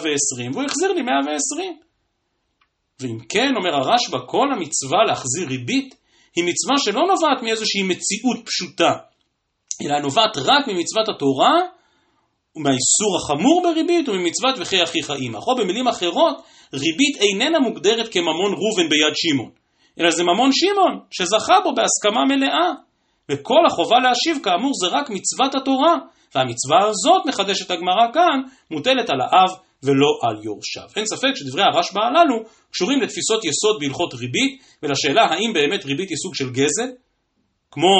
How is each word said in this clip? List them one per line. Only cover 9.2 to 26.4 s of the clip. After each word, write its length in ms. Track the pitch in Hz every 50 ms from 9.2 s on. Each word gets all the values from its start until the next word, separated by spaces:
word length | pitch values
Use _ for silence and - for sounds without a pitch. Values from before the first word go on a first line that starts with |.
| _ _ _ _ _ _ _ _ _ _ - -
אלא 180 | - 147 143 147
נובעת 380 | 147 139 135 226 220 214 - 143
רק 300 | 131 208 262 277 269 233
ממצוות 420 | 196 175 165 - - 220 220 214
התורה 440 | 185 - 147 139 131 - - 240 302 339 370 359 - _ _ _ _ _ _ _ _ _ _ _ _ _ _ _ _
ומהאיסור 600 | 160 147 143 135 123 - - - - 208 208 180 160
החמור 460 | - - 180 156 185 269 330 359 349
בריבית 460 | 339 320 320 320 349 349 349 294 254
וממצוות 460 | 196 185 180 170 165 - 214 262 262 180
"וכי 240 | 170 - 190 185 170
אחיך 300 | 160 - 160 143 - 143 131
עמך". 280 | 131 120 110 104 - 220
או 80 | 262
במילים 320 | 254 208 185 180 240 254 240
אחרות, 560 | - - 185 170 170 254 330 311 - - - _ - - - _ -
ריבית 440 | 135 139 165 160 - 277 294 - -
איננה 380 | 208 202 190 196 247 311 339 311
מוגדרת 480 | 262 220 170 - - 196 226 226 226 -
כממון 460 | - 185 170 165 156 165 190 208 185
ראובן 360 | - 190 220 208 185 170 147
ביד 240 | 156 151 156 151 143
שמעון, 340 | - - 165 143 131 107 - - _ _ _ _ _ _ _ _ -
אלא 120 | 165 170
זה 120 | 156 165 175
ממון 260 | 175 175 214 254 277 269
שמעון 460 | - 330 392 403 403 370 294 - - - _
שזכה 420 | - - 185 175 214 214 - - 349 381 381
בו 120 | 339 269
בהסכמה 500 | 233 214 170 - - - 208 214 247 277
מלאה, 460 | 269 277 269 269 269 - 302 339 359 285 - - _ _ _ _ _ _ _ _ -
וכל 340 | 143 139 - - 240 320 339 277
החובה 300 | - - 165 156 220 247
להשיב 380 | 254 254 240 247 - 320 330 269 -
כאמור 280 | 196 175 175 240 285 262 -
זה 60 | 190 175
רק 220 | 208 277 285 -
מצוות 460 | 208 180 - - - - 247 269 262
התורה, 400 | 269 269 269 269 254 277 330 330 269 - - _ _ _ _ -
והמצווה 440 | 139